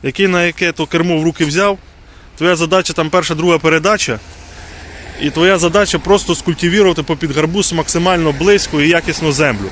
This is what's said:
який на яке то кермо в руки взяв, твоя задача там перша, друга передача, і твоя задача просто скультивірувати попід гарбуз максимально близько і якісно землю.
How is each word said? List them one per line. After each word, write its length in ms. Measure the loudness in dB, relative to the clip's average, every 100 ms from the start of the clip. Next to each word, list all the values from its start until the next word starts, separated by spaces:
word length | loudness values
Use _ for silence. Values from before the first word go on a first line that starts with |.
який 260 | -6 0 0
на 160 | 2
яке 280 | 0 0 -4
то 140 | -2 -2
кермо 320 | 0 0 0
в 60 |
руки 200 | 0 0
взяв, 340 | -2 0 -2 -2 -10 -20 -20 -20 -20 -2
твоя 200 | 0 0
задача 360 | 2 0 0
там 180 | -4 0
перша, 240 | 0 0
друга 240 | 0 2 2
передача, 600 | 2 2 2 0 -2 -6 -8 -20 -20 -18 -18 -16 -18 -18 -18 -6
і 100 | -4
твоя 280 | 2 2 4
задача 400 | 2 2 2 -2
просто 360 | 2 2 2
скультивірувати 680 | -2 -2 -2 0 4 4 2
попід 300 | -4 -4 -2
гарбуз 400 | -2 0 0 0
максимально 600 | -2 -2 0 0 2 0
близько 480 | 2 4 2 2 0
і 80 | 2
якісно 440 | 2 0 -2 -2
землю. 360 | 2 0 0 -6